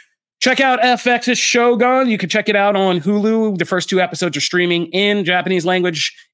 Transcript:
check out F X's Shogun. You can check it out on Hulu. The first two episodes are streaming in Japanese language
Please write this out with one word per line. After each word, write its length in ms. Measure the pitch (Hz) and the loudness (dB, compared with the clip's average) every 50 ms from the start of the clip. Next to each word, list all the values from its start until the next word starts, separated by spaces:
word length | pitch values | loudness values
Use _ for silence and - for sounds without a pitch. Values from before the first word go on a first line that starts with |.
| - _ _ _ _ _ _ - | -20 _ _ _ _ _ _ -2
check 200 | - 254 254 - | 0 0 2 2
out 240 | 269 262 254 226 233 | 2 0 2 2 2
F 220 | 254 247 - - | 2 2 0 0
X's 320 | 247 240 233 - 247 247 - | 0 0 0 0 0 -2 0
Shogun. 720 | - - - 240 240 240 240 208 240 247 254 262 269 247 | 0 0 2 2 4 2 2 2 2 2 2 2 2 0
You 80 | 214 - | 0 -2
can 120 | - 160 | -4 -2
check 200 | - 214 208 - | -2 -2 0 0
it 60 | 208 | 2
out 200 | 202 196 202 208 | 2 2 2 2
on 240 | 190 196 190 180 175 | 2 2 2 0 0
Hulu. 600 | 147 185 208 208 202 220 226 226 220 214 196 170 | 0 0 0 0 2 2 2 2 0 0 -2 -2
The 60 | 170 | -2
first 240 | - 190 180 165 - | -2 -2 -4 -2 -2
two 120 | 196 185 | 0 0
episodes 340 | 180 175 - - 185 175 139 | 0 -2 -2 -4 -4 -4 -4
are 60 | - | -4
streaming 460 | - - - 180 175 175 175 170 170 - | -6 -2 -2 0 0 0 0 -2 -2 -2
in 360 | - 185 202 208 208 208 185 | -2 -2 0 0 0 0 0
Japanese 420 | 165 180 180 175 185 190 180 156 | 0 -2 -2 0 0 -2 -2 0
language 500 | 175 180 185 175 175 160 147 - - - - - _ | 0 0 0 0 -2 -2 -4 -6 -8 -8 -12 -20 _